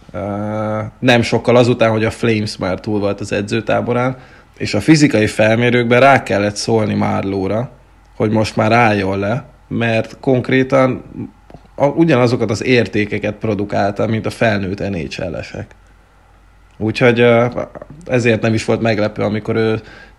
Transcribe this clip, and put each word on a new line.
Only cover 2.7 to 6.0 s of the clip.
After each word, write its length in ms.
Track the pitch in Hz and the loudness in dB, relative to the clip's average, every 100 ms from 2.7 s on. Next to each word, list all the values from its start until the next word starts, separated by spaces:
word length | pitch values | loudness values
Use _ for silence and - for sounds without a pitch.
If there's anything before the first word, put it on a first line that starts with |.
| 95 | -6
túl 200 | - 104 | -4 -2
volt 200 | 101 101 | -2 -4
az 120 | 104 | -6
edzőtáborán, 840 | - 104 117 107 104 107 120 127 131 - - _ - | -6 -4 -4 -2 -2 -2 -2 -4 -6 -14 -20 _ -10
és 160 | - | -4
a 60 | 107 | 0
fizikai 460 | 123 156 147 107 107 | 4 6 4 4 0
felmérőkben 720 | - 107 113 120 123 117 | 2 2 2 2 2 4
rá 240 | 123 | 6